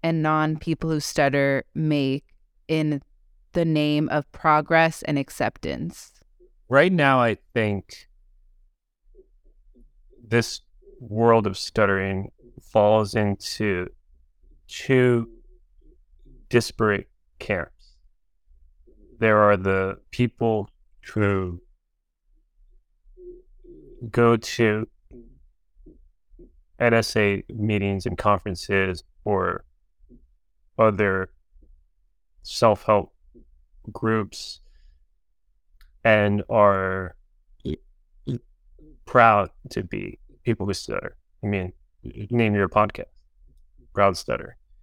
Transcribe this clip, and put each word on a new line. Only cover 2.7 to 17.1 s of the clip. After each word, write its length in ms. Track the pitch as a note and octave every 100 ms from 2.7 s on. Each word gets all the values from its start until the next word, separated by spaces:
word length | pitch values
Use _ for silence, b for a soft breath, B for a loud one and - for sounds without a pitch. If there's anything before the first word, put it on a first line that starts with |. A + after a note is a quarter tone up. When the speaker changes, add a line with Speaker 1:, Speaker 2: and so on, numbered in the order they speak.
| D#3 D3+ C#3+ - _ _ _ _
Speaker 1:
the 120 | F3 E3
name 420 | D#3 D3+ D3 D3+
of 200 | D3+ -
progress 680 | - D#3+ D3+ D3 E3 D#3+ -
and 140 | - C#3+
acceptance?" 960 | C#3 - A2+ - - C2+ E3+ - - _ _ _ - _ _
Speaker 2:
Right 220 | C3 F3
now, 280 | F3+ C#3+ C3
I 180 | A#2+ G#2 _ B2
think 520 | G#2+ G2+ - - - _ _ _ _ _ _ _ _ _ _ - _ _ _ _ _ _ - _ _ _ A#2
this 340 | A#2 A#2 - _ _ - -
world 480 | A#2 G#2 A#2 A2+ G2+
of 100 | F#2+
stuttering 720 | - - G2+ G2 F#2+ F#2+ G2 _ - -
falls 540 | - A#2 G#2 G#2+ G#2 A#2
into 720 | G#2 G2 - - G#2+ F#2 F2+ - _ _ _ _ _ - _
two 640 | - - C3 B2+ A#2+ A#2 - - - _ _ - _ _ _ - - -
disparate 600 | B2 - - A2 G2+ -